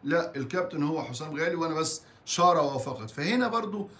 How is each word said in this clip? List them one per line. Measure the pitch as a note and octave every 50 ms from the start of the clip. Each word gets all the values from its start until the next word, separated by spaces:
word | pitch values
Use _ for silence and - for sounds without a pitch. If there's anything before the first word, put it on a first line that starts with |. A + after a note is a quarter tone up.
| -
لا، | C#3 E3 E3+ - - -
الكابتن | C#3 B2+ A#2 - C#3 C3+ C3+ - D3+ C#3+
هو | D3+ D#3+ D#3 -
حسام | B2+ B2 A#2 D#3 D#3 D3
غالي، | D3 E3 E3+ E3+
وأنا | E3+ E3 E3 D#3
بس | D#3+ D#3+ D#3+ - - - - - - -
شارة | - - F3+ F3 F3 E3+ D#3 C#3+ C#3 C3+
وفقط. | B2+ A#2 C3+ B2 A2 A2 A2
فهنا | - C#3+ D3 F#3+ A#3+ B3+ B3 A3+
برضو | A3+ A3+ A3 G3 G3+ G3+ F#3 - - -